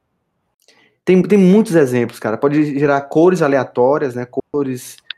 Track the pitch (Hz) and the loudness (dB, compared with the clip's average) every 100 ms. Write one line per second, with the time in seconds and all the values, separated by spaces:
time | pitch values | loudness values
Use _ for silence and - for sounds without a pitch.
0 | _ _ _ _ _ _ _ _ _ _ | _ _ _ _ _ _ _ _ _ _
1 | - 185 175 202 185 202 220 170 135 123 | 0 0 2 4 4 4 2 2 2 0
2 | 117 - 117 110 143 147 151 139 147 143 | -4 -6 -8 -4 -2 0 -2 -2 -2 -2
3 | 139 156 175 185 151 139 120 - 123 151 | -2 0 2 2 0 -2 -2 0 0 0
4 | 143 123 120 - - 147 135 127 - - | -4 -8 -10 -10 -8 -6 -6 -8 -14 -20
5 | _ | _